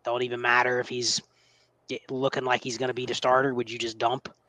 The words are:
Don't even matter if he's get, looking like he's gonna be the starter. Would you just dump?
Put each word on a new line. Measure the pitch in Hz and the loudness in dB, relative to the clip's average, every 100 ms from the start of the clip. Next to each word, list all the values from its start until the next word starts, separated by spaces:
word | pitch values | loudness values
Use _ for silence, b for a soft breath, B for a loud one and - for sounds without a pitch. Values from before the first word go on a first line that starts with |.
Don't | - 120 | -4 -2
even | 123 120 | -2 0
matter | 120 123 123 123 | 4 4 4 2
if | 123 | -2
he's | 127 113 - - _ _ _ _ _ - | -2 -2 -2 -6 _ _ _ _ _ -10
get, | 131 - | -10 -6
looking | 131 135 - | -2 0 0
like | 127 123 | 0 0
he's | 131 113 | 0 -4
gonna | 127 | -4
be | 123 123 | -4 -4
the | |
starter. | 113 127 127 135 | 0 4 4 4
Would | 123 113 | 0 -4
you | 117 | -6
just | 117 113 | -6 -2
dump? | 120 131 - - | -2 -2 -6 -18